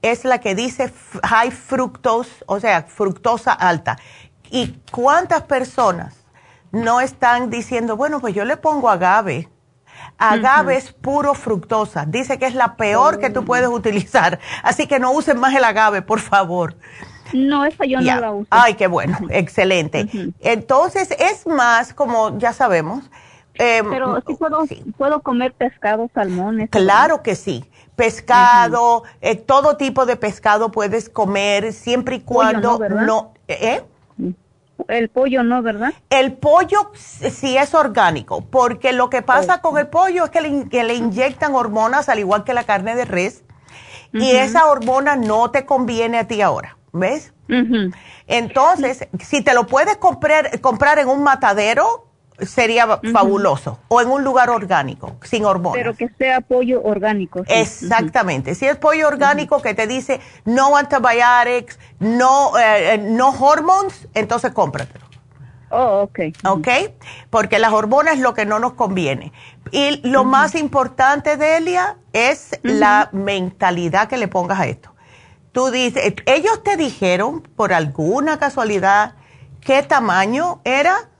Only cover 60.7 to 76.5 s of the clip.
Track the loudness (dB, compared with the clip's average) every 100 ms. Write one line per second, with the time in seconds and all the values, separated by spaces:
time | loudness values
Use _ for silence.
60.7 | 4 2 2 2 4 4 4 2 -2 -6
61.7 | -20 -20 -6 -2 2 4 4 4 4 4
62.7 | 4 2 0 0 2 2 2 2 2 4
63.7 | 2 0 -8 -8 -6 -4 -4 -4 -2 -2
64.7 | -2 -12 -14 -20 -20 _ -20 -20 -20 -6
65.7 | -2 0 0 -2 -4 -8 -4 -2 0 0
66.7 | 0 -2 -10 -20 -20 -4 -2 0 2 2
67.7 | 2 2 2 2 2 0 0 -2 -2 -2
68.7 | -2 -2 -2 -2 -4 -8 -20 -20 -20 -6
69.7 | -2 0 -2 0 0 2 2 2 -2 -2
70.7 | -2 -2 0 2 2 -2 0 0 0 0
71.7 | -2 -2 -6 _ 0 0 -2 -6 -6 -2
72.7 | 2 4 4 2 -2 -4 -4 -4 -2 -2
73.7 | 0 -2 0 -2 -4 -4 -4 -4 -2 -4
74.7 | -6 -14 _ _ -20 _ _ _ -2 -2
75.7 | 0 -2 0 -2 -2 0 2 2